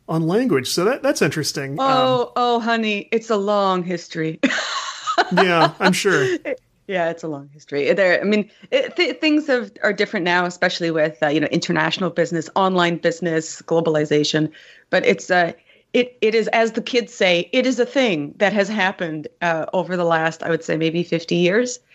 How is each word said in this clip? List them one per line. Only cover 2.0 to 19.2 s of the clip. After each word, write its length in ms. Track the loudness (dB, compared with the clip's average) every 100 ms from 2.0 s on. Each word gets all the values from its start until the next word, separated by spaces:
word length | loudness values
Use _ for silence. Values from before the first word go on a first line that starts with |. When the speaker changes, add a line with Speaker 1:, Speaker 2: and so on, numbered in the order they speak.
| 2 0 -2 0
Speaker 2:
oh, 240 | 0 0
honey, 480 | 0 0 0 -4 -2
it's 180 | -4 0
a 80 | -2
long 460 | 0 2 2 0
history. 560 | -2 -6 -8 -6 -6 -2
<laughs> 60 | -2 -2 -6 -6 -8 -8 -2 -2 2
Speaker 1:
Yeah, 400 | 2 4 4 2 2
I'm 140 | 0
sure. 440 | 2 2 2 2 -2
Speaker 2:
<laughs> 40 | -4 -8 _ _ -6
Yeah, 240 | -2 -2
it's 100 | -4
a 60 | -8
long 220 | -10 -12
history. 400 | -20 -6 -2 2
There, 260 | 2 4 2
I 40 |
mean, 260 | 2 0 -2 _ -2
it, 240 | -2 0 -2
th-, 240 | -2 0
things 240 | 2 2 2
have, 260 | -2 -2 -2
are 100 | -2
different 300 | 0 -2 -2
now, 220 | 0 2 0
especially 420 | -2 -2 0 -2
with, 320 | 0 -2 0
uh, 60 | 0
you 120 | 0
know, 60 | 0
international 580 | -2 0 0 0 -2 -2
business, 400 | -2 -2 -2 -2 0
online 420 | 2 2 2 2
business, 640 | -2 -2 -2 -2 -4 -12
globalization. 880 | -2 0 2 0 2 2 2 0 -2 -4 -20 -20 _
But 160 | 0 2
it's, 240 | 0 0
uh, 220 | 0 0 -4 _ _ _
it, 240 | -2 -2 0
it 120 | 0
is, 140 | 0 0
as 240 | 0 0
the 100 | -2
kids 320 | -2 -2 -4
say, 340 | 0 2 2 2
it 140 | 0 0
is 120 | 0
a 60 | 0
thing 480 | 2 2 0 -4 -2
that 160 | 0
has 140 | 2 0
happened, 580 | 0 -2 -2 -6 -6